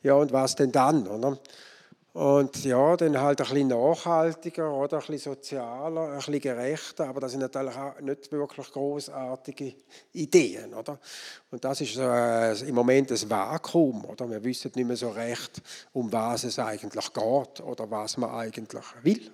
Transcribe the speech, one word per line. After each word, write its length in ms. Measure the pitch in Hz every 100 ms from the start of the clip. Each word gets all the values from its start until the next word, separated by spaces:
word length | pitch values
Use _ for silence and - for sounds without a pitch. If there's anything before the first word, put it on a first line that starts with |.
Ja, 120 | 143
und 180 | 139 147
was 220 | 131 131
denn 180 | - 139
dann, 340 | 127 135 156 95
oder? 320 | 107 127 135 - - - - _ _ _
Und 520 | - 143 143 135 -
ja, 320 | 139 123 143 175
dann 240 | 165 139
halt 200 | 143 143
ein 60 | 135
bisschen 220 | 139 139
nachhaltiger, 1040 | 120 135 165 175 165 165 160 175 165 156
oder? 220 | 139 143 156
Ein 100 | 139
bisschen 280 | 147 147
sozialer, 720 | 135 - 139 117 123 151 160 160
ein 80 | 143
bisschen 240 | 135 147
gerechter, 640 | 135 120 127 156 - - 143
aber 140 | 131
das 100 | 131
sind 100 | 131
natürlich 360 | 131 135 135 120
auch 240 | 139 -
nicht 320 | 143 139 -
wirklich 400 | 151 143 - 135
grossartige 1040 | - 139 147 139 139 131 131 - 135 139 - _ - _
Ideen, 640 | 175 147 180 131 - -
oder? 240 | 110 117 143 - - - - _
Und 120 | 123
das 180 | 131 139
ist, 160 | 135 110
äh, 540 | 127 120 120 117 113 107 135
im 80 |
Moment 380 | 120 120 135 131
ein 180 | 117 104
Vakuum, 760 | 107 98 160 - 170 151 110 98
oder? 220 | 110 120
Wir 140 | 107
wissen 300 | 117 123 -
nicht 120 | 127 123
mehr 100 | 123
so 140 | 120
recht, 520 | 107 117 117 - - - - -
um 180 | 135 117
was 320 | 113 113 120
es 160 | 123 -
eigentlich 540 | 113 107 107 113 -
geht 480 | - 110 139 127 -
oder 280 | - 123 110
was 280 | 107 110 -
man 140 | 117
eigentlich 540 | 113 113 110 110 110 - -
will, 280 | 135 220 -